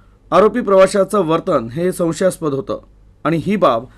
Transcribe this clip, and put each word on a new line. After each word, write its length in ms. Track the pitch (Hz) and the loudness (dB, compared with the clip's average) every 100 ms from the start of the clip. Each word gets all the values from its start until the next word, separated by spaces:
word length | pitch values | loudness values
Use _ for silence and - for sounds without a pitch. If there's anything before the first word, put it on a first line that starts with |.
| _ _ - | _ _ -2
आरोपी 280 | 170 214 226 | 2 2 2
प्रवाशाचं 680 | 196 190 190 202 190 208 160 | 2 4 4 4 0 0 0
वर्तन 420 | 165 185 151 113 | -2 0 -2 -2
हे 180 | 131 180 | -4 -4
संशयास्पद 640 | 175 165 160 185 - 156 | -2 -4 -2 -2 -2 -6
होतं 260 | 135 131 - - _ _ _ | -6 -6 -10 -12 _ _ _
आणि 160 | 147 165 131 | -4 -2 -2
ही 100 | 202 | 0
बाब 280 | 165 117 123 | 2 0 -4